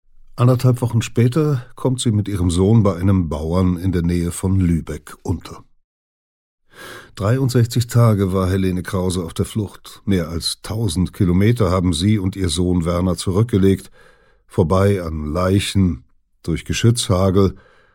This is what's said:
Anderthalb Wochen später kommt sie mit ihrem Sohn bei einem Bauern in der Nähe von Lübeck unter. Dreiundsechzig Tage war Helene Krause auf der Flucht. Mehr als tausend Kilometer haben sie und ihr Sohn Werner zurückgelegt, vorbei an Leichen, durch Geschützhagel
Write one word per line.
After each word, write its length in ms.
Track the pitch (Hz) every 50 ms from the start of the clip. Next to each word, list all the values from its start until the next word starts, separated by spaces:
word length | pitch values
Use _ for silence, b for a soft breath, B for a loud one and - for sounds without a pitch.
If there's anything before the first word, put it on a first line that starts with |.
| _ _ - - - - -
Anderthalb 440 | - 120 127 127 120 - 127 123 123
Wochen 220 | 127 117 - 113
später 640 | - - - 120 117 127 - 165 151 151 143 120 - - -
kommt 260 | - - 131 131 123
sie 120 | - 123
mit 160 | 104 104 98 98
ihrem 220 | 104 82 87 90
Sohn 320 | 82 90 95 101 113 113
bei 140 | 98 101 87
einem 320 | 85 90 98 98 92 85 76
Bauern 480 | 80 73 78 80 85 92 92 92 90
in 160 | 82 92 98
der 100 | 85 90
Nähe 300 | 82 85 87 87 85 85
von 260 | - - - 92 95 95
Lübeck 580 | 90 85 85 78 - - 76 73 - - - -
unter. 420 | - - 90 82 - - - - - _ _ _ _ _ _ _ _ _ _ _ _ _ _ _ _ _ _ _ _ B B B B B B B B B B
Dreiundsechzig 720 | - 95 104 123 135 135 120 - 123 113 - - 113 - -
Tage 440 | - 117 120 113 107 98 101 92
war 160 | 92 95 92 90
Helene 360 | 95 95 95 92 90 90 85
Krause 400 | - - 92 90 92 87 92 85
auf 100 | 80 -
der 120 | - 95
Flucht. 540 | - - 113 101 - - - - - - - -
Mehr 240 | 101 98 90 80 78
als 320 | 85 82 - - - -
tausend 500 | - - 101 113 117 95 76 92 87 78
Kilometer 580 | - - 104 87 87 95 101 113 120 120 104 85
haben 220 | 90 95 87 92
sie 280 | 85 76 92 104 110 104
und 160 | 92 92 92
ihr 120 | 98 92 85
Sohn 360 | 76 90 90 90 90 90 80
Werner 320 | 87 87 87 90 92 85
zurückgelegt, 760 | - - 98 87 101 113 - - 98 95 98 98 95 - b b b b b b b b b b b b
vorbei 560 | _ - - 90 76 92 92 98 101 101 92
an 240 | 87 80 78 78 76
Leichen, 800 | 73 76 87 92 92 98 101 - - - 98 95 87 78 - - _ _ _ _ _ _ _ -
durch 200 | 87 80 78 -
Geschützhagel 920 | - 85 - - 117 120 120 - - 92 90 95 95 90 98 95 90 b b b b b b b b